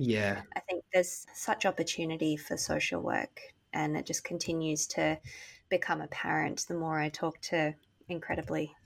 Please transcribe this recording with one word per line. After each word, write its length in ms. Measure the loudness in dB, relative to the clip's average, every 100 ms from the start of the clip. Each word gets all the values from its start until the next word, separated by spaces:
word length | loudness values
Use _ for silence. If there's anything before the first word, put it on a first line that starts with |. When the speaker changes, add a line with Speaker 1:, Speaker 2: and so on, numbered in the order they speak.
Speaker 1:
Yeah. 400 | 4 4 4 0 -4
Speaker 2:
I 60 | -8
think 240 | -4 -6 2
there's 320 | 4 4 -2 -12
such 300 | -6 -2 2
opportunity 720 | 2 2 -2 -2 -2 2 2 0
for 220 | -2 -4
social 420 | 0 0 0 0
work, 400 | 0 0 -2 -8 -20 _ _
and 240 | -2 0 -2
it 80 |
just 180 | -2 -4
continues 640 | -4 -4 -2 0 0 0 0
to 300 | 2 2 0 -6 -16 -18 -20 _
become 300 | 0 2 -2
apparent 640 | -2 -4 0 2 2 -2 -4
the 60 |
more 260 | -2 0 2
I 80 | 0
talk 320 | 0 -2 -2
to 320 | -2 2 2 0 _ _ -8
incredibly 640 | -6 -2 -4 -2 -2 -2 -8